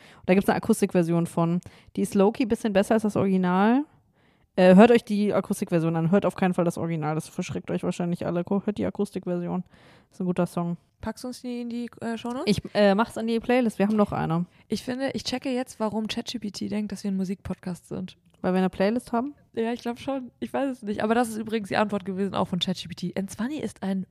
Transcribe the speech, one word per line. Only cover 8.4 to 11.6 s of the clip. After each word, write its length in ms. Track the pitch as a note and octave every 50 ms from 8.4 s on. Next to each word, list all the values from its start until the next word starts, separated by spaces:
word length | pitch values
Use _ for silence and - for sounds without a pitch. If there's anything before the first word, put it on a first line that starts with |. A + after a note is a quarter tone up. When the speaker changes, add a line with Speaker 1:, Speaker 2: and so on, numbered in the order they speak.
| F3
Speaker 1:
Gu-, 180 | - G3+ G3 -
hört 140 | G#3+ G#3 -
die 80 | G3
Akustikversion. 800 | F#3 - - G3+ - - F#3 - F#3 F3 F3 F3 E3+ E3+ F#3 - - - - - - - - _ _
Das 80 | _
ist 40 | -
ein 60 | F#3
guter 200 | F3+ F3 - F3
Song. 300 | - - F3+ E3+ E3+ E3+ - _ _ _ _
Speaker 2:
Packst 240 | - D#4+ D#4+ - -
du 40 | B3+
uns 120 | B3 -
die 220 | - B3 A#3+ A#3+